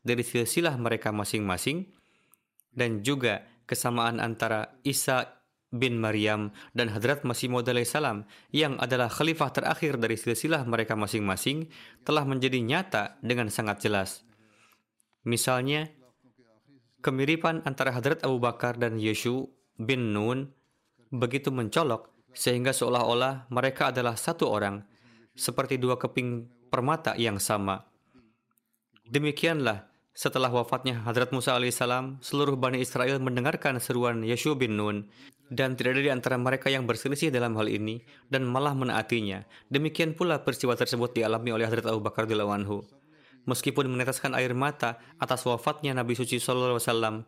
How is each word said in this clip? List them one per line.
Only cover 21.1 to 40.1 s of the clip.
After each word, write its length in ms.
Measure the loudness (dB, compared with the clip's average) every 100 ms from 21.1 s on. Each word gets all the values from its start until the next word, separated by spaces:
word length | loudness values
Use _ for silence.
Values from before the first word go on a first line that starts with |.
begitu 400 | -2 0 0 -2
mencolok 640 | -2 0 2 2 0 -4 _ _ -2
sehingga 320 | 0 2 2
seolah-olah 800 | 0 2 2 2 2 0 -2 -4
mereka 400 | 0 0 2 0
adalah 240 | 2 0
satu 320 | -2 -4 0 2
orang, 400 | 2 0 -2 -10 _ -20 -20 _
seperti 480 | -6 -4 -2 -2 0
dua 160 | 2 0
keping 480 | 0 -2 -2 -6 -8 -20 -4
permata 480 | 0 2 0 0 0
yang 240 | 0 0
sama. 480 | 0 0 0 -4 -8 _ _ -20 _ _ _ _ _ _ _ _ -4
Demikianlah, 800 | 0 0 0 0 2 0 -2 -8 _ _
setelah 400 | -4 -2 2 2
wafatnya 480 | 2 0 -2 -2 -2
Hadrat 320 | 0 0 2
Musa 240 | 0 2 2
alaihissalam, 640 | 2 0 0 0 -2 -10
seluruh 320 | -4 0 2
Bani 240 | 2 0 0
Israel 400 | -2 0 0 2
mendengarkan 640 | 0 0 0 0 -2 -2
seruan 400 | -2 0 0 0
Yashu 320 | 0 0 0
bin 240 | 0 0 0
Nun, 320 | 0 -2 -6 -18 -20 _ _
dan 240 | -2 -2
tidak 240 | 0 0 2
ada 40 | 2
di 60 |
antara 220 | 2 0 2
mereka 320 | 2 2 2
yang 160 | 2 2
berselisih 480 | 0 0 0 2
dalam 240 | 2 2 2
hal 80 | 2
ini 400 | 0 -2 -6 -12 -20 _
dan 160 | 0 2
malah 320 | 2 2 2
menaatinya. 640 | 0 0 2 0 0 -6 -10 -20 _
Demikian 400 | 0 0 0 -2